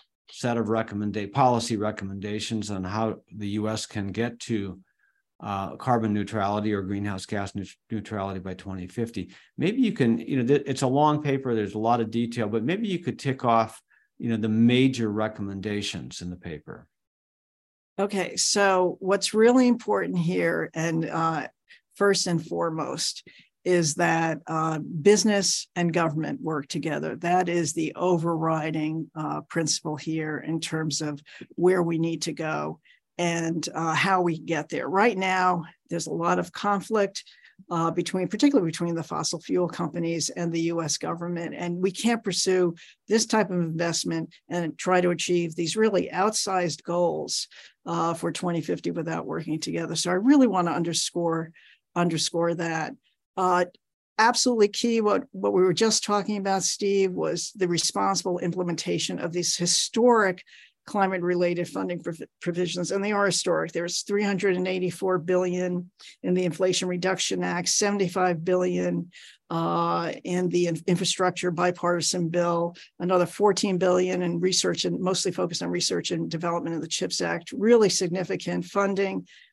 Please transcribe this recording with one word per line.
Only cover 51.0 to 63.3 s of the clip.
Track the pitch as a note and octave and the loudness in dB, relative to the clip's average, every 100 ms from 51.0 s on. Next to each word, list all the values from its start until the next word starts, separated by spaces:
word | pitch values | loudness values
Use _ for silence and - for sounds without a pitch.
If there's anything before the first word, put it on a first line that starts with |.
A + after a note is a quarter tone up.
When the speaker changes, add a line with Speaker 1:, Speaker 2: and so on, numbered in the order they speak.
| - F3 E3+ E3 E3 - - _ _ E3+ | -2 -2 0 -2 -4 -14 -20 _ _ 0
Speaker 2:
underscore | F3 D#3+ - E3+ E3+ | 0 0 -2 0 0
that. | E3+ E3+ D#3+ C#3 - _ _ _ - | 0 -2 -4 -6 -10 _ _ _ -2
Uh, | F#3 F3+ F3 - _ _ _ - | 2 2 0 -4 _ _ _ 4
absolutely | A3+ A3 B3+ A#3 G#3 | 4 4 2 4 4
key, | - A#3+ A3+ | 2 0 2
what, | G#3 F#3+ - | 2 2 -2
what | F#3+ G3+ | -2 2
we | G3 | 4
were | F#3 | 4
just | E3 A3 G#3 | 4 2 2
talking | - G#3 F#3+ G#3 | 0 0 0 -2
about, | G3 F#3+ | 0 0
Steve, | F3 - G3+ G3 F#3+ | 0 0 2 2 2
was | F3+ D#3 E3 - G#3 | 0 -2 -2 -6 -2
the | F3+ | 0
responsible | E3 - G3+ G3 F#3+ F#3+ F3+ | 2 0 0 0 0 -2 -2
implementation | F3+ F#3 F3 E3 F3 F3 E3 F3 | -2 -2 -2 -2 -2 -2 -2 -4
of | E3 | -4
these | E3+ E3+ - | -2 -2 0
historic | F3 - - A3+ A#3+ A3+ G3 F3+ - - - _ - | 0 0 0 4 6 6 4 0 -10 -20 -20 _ -6
climate-related | G#3 F#3+ F#3 F3 F3+ F3 F3 F3 | 0 0 2 0 2 2 0 -4
funding | F#3+ F#3 F3 | -4 -4 -4
prov-, | F3 E3 - _ | -6 -10 -14 _
provisions, | F3 E3+ F3 F3+ F3 | -4 -2 -2 -2 -2
and | G3 | -2
they | G3+ | 0
are | G#3 | 2
historic. | G3+ | 2